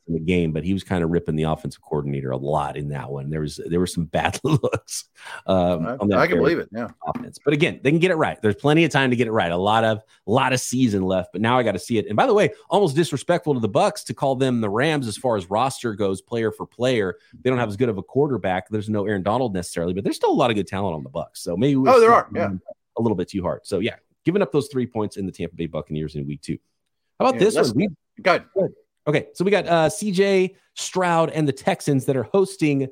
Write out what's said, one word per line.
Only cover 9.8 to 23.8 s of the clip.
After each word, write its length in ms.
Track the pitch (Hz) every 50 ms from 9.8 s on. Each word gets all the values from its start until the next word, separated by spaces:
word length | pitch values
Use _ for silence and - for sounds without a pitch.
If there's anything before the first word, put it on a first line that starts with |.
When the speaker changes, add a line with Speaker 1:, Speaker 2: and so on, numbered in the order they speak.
| 113
Speaker 1:
of, 140 | 110 107 107
a 320 | - _ _ _ - 95
lot 220 | 113 131 131 127
of 80 | 131 123
season 420 | - - 123 127 131 110 101 95
left, 300 | 92 95 92 92 87 -
but 80 | - 95
now 180 | 110 117 127 127
I 40 |
gotta 160 | 117 107 95 90
see 180 | - - 117
it. 100 | 104 95
And 80 | 101 104
by 120 | 165 240
the 80 | 277 202
way, 160 | 208 180 - - - - -
almost 260 | 170 208 202 151 131
disrespectful 600 | 165 160 - 147 131 - - 175 - - 156 139
to 60 | 120
the 100 | 110 101
Bucs 340 | 98 160 202 - - - -
to 100 | - 117
call 220 | - 147 135 131
them 240 | 127 135 131 123 117
the 100 | 110 101
Rams 380 | 101 117 143 160 151 143 123 110
as 80 | 101
far 200 | - - 127 113
as 120 | 101 87 90
roster 440 | 101 110 131 135 - - - 117 101
goes, 260 | 98 101 95 95 92
player 320 | - - 120 117 113 107
for 140 | - - 87
player. 500 | - _ 113 123 131 127 110 98 90 - - _ _ - -
They 80 | - 127
don't 100 | 131 123
have 120 | 117 107
as 60 | 98
good 120 | 98 127 117
of 100 | 101 95
a 40 |
quarterback. 640 | - - - 131 151 147 123 98 95 95 92 95 - -
There's 220 | 107 107 101 110
no 160 | 107 104 95
Aaron 160 | 107 104 95
Donald 320 | 87 95 110 131 131 110 92
necessarily, 400 | 90 85 - - 87 85 87 90
but 100 | 98 -
there's 120 | - 320
still 140 | - 480 415
a 40 | 320
lot 160 | 180 135 117
of 60 | 110
good 120 | 104 90 -
talent 260 | 101 95 101 92 80
on 80 | 76
the 80 | 65 65
Bucs. 280 | 71 82 - - - -
So 180 | - 90 85
maybe 200 | 95 127 147 139
we 120 | 131 135 240
Speaker 2:
Oh, 100 | 262 233
there 120 | 226 226
Speaker 1:
should 40 | 233
Speaker 2:
are, 140 | 170 - - 104
yeah. 160 | - 170 101 92 92 - - - _ _ _ - -
Speaker 1:
a 40 |
little 140 | 117 113 101
bit 120 | 90 87 -
too 140 | - 92
hard. 200 | 90 80 67 - -
So 140 | - 101
yeah, 180 | 90